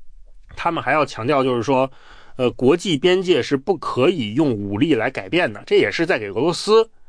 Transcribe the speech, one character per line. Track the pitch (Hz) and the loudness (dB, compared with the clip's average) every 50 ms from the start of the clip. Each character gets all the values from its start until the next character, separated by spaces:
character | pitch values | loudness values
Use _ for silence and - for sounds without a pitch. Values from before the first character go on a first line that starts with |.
| - - - - - - - - - - - | -16 -16 -18 -18 -20 -20 -20 -20 -20 -18 -12
他 | - - 175 | -6 -4 -4
们 | 170 160 | -4 -2
还 | - 123 | -2 0
要 | 143 156 143 | 0 0 0
强 | - - - 113 | -2 -4 -6 -2
调 | 127 151 139 | 0 0 2
就 | 131 131 127 | 2 0 0
是 | 120 110 | -2 0
说， | 143 135 127 135 131 - - - - - - - - - | 0 2 2 2 0 -4 -12 -20 -20 -20 -20 -20 -12 -4
呃， | - 127 120 | -2 -2 0
国 | 107 - 123 127 165 | 0 2 2 4 4
际 | 175 - 208 160 | 2 2 -2 -2
边 | 131 - 180 180 190 | 2 2 2 2 2
界 | 185 180 170 127 | 2 2 2 2
是 | 113 - 143 | 2 0 -2
不 | 135 - - 190 | -2 -2 -2 -4
可 | 135 - - - 120 127 170 | -4 -4 -4 0 2 2 2
以 | 202 160 110 104 107 | 2 0 -4 -4 0
用 | 139 160 143 117 | 0 0 0 0
武 | 101 101 98 101 101 | -2 -4 -4 -2 0
力 | 143 170 143 | 2 2 2
来 | 110 107 131 | 2 0 -2
改 | 131 120 98 95 | -4 -6 -8 -4
变 | 147 175 175 131 | -2 -2 -2 -2
的， | 104 101 - | -4 -8 -4
这 | - - | 0 2
也 | 196 127 104 | 2 2 2
是 | 95 - 165 | 0 -2 -2
在 | 160 175 | 0 -2
给 | 131 107 101 | -2 -2 -4
俄 | 95 107 | -4 -2
罗 | 139 170 165 | 0 0 -2
斯 | - - 196 214 226 220 - - - - | -2 0 4 4 4 4 2 -4 -20 -20